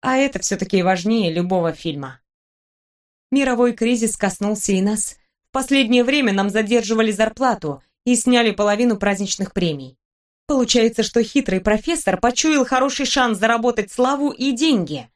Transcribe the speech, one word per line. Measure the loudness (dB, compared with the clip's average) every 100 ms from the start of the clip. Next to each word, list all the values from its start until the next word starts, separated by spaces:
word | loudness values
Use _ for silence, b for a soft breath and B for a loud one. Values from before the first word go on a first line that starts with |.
А | 0 0
это | 0 -2
все-таки | -6 -4 0 0
важнее | 2 0 0 0 0
любого | -2 0 0 0
фильма. | -4 -8 -8 -10 -14 _ _ _ _ _ _ _ _ _ _ _
Мировой | 0 0 2 2
кризис | 2 -2 0 -2 -2
коснулся | -4 -4 -4 -4 -2
и | 0
нас. | 0 -2 -6 -10 _ _ _
В |
последнее | -6 0 2 4 2
время | 2 2 2
нам | 0 0
задерживали | 0 0 0 0 0 0
зарплату | 0 -2 0 -2 -2 -4 -10 _ _
и | 0 0
сняли | 4 4 2
половину | 0 0 2 2 0
праздничных | 0 -2 -4 -6 -4
премий. | -2 -2 -4 -10 _ _ _ _ _ _
Получается, | 0 2 4 2 2
что | -2 0
хитрый | 0 0 0 -2
профессор | 0 0 0 -2 -2 0
почуял | 0 0 0 2
хороший | 2 0 0 -2 -2
шанс | 0 0 0
заработать | 0 2 0 -2 -6
славу | 0 0 0 -2
и | -2 -4
деньги. | 0 2 2 0 -6 -12